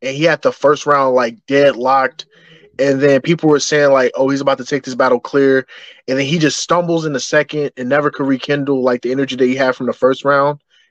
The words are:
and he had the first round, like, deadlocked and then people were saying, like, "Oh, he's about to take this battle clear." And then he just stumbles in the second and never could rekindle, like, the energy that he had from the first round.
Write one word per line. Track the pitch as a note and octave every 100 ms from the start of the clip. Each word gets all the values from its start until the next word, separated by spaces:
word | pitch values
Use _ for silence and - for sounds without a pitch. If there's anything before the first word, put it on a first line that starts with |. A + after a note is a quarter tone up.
and | C3 C#3
he |
had | E3 D3
the | C3
first | - C#3+ C#3+ D3
round, | C#3+ C3+ B2+
like, | A#2+ A2+ -
deadlocked | C#3 C#3+ A2+ C3 C3+ C3 - - _ _ - _ -
and | C#3 C3+
then | C#3+ C3+
people | D#3 E3+ D#3
were | C#3+
saying, | - D3 C#3+
like, | C3 B2 B2+
"Oh, | C3+
he's | C#3
about | C3+ C3
to | B2
take | C#3
this | C3 B2+
battle | B2+ A#2+
clear." | - C#3+ C3+ C3 - - - - -
And | C3
then | C#3
he | E3+
just | D3+ -
stumbles | - F3 E3+ E3 D#3
in |
the | C3
second | - D3+ C#3+ D3+ C#3+ -
and | B2
never | C#3+ D3
could | - C#3
rekindle, | C3 - C#3+ C#3 C3
like, | B2 B2
the | A#2+
energy | C3+ C3+ B2+
that | B2+
he | C3
had | C3 B2+
from | B2
the |
first | - C3 C3+ C#3+
round. | C#3+ C#3+ D3 _ _ _